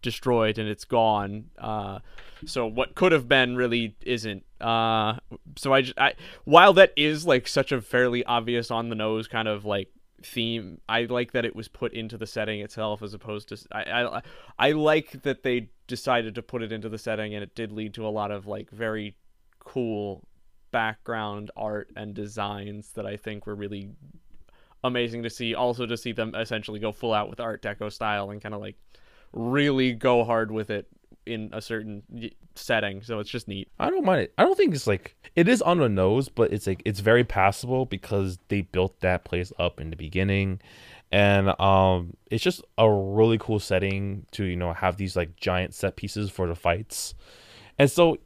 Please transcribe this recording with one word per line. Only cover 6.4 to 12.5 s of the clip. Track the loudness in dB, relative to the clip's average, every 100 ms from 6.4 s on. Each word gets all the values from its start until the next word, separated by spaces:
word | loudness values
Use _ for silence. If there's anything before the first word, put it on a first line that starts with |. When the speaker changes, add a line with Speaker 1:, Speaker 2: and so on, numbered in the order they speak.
Speaker 1:
while | 8 10 10
that | 10 8 6
is, | -2 0 2
like, | 2 2
such | -2 0
a | -4
fairly | 0 2 2 0 0
obvious | -2 0 -4 -2
on | -4 -4
the | -4
nose | -2 -2 -4
kind | -4 -2
of, | -4 -2
like, | -4 -4 _ _ _
theme, | -10 -6 -4 -6 -8 -16 -4
I | -2 0
like | -2 -2
that | -2 -4
it | -6
was | -16
put | -8 -8
into | -6 -10 -10
the | -10
setting | -6 -6